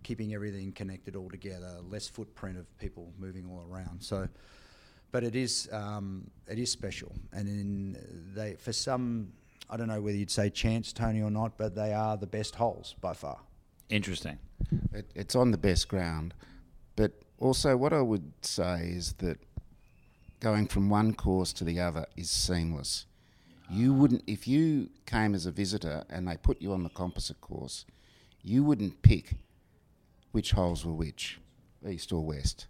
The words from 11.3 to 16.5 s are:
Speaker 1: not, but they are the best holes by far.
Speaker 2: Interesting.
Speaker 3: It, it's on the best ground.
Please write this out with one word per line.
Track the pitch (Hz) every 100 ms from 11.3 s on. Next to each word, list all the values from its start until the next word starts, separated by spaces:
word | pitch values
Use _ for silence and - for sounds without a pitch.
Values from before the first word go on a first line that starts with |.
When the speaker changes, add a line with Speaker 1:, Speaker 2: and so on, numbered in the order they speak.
Speaker 1:
not, | 104 110 -
but | 110
they | 95 107
are | 104 110 107
the | 95
best | 107 104
holes | - 117 90 - -
by | 92
far. | 92 73 62 - - _ _ -
Speaker 2:
Interesting. | 107 98 87 80 73 - - - - -
Speaker 3:
It, | 104 - -
it's | 101
on | 127 123
the | 101
best | 98 87 -
ground. | 98 87 80 82 - -